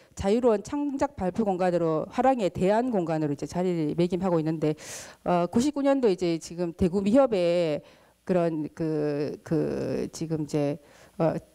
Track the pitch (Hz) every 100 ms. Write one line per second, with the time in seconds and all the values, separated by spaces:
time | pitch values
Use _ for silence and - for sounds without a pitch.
0 | - - 196 233 240 208 - 294 285 269
1 | 277 - 185 185 202 180 185 170 165 156
2 | - - 254 254 180 - 185 220 254 208
3 | 165 156 151 139 147 175 185 170 151 156
4 | 175 175 190 165 156 160 151 156 - -
5 | - - - 175 175 233 294 285 277 277
6 | 233 180 175 165 - 170 175 - 185 196
7 | 196 262 262 202 170 175 165 147 - -
8 | _ _ - 180 170 160 147 - 160 151
9 | 147 143 147 - - 156 147 139 127 131
10 | 123 - 160 156 143 151 143 160 - -
11 | - - 160 165 -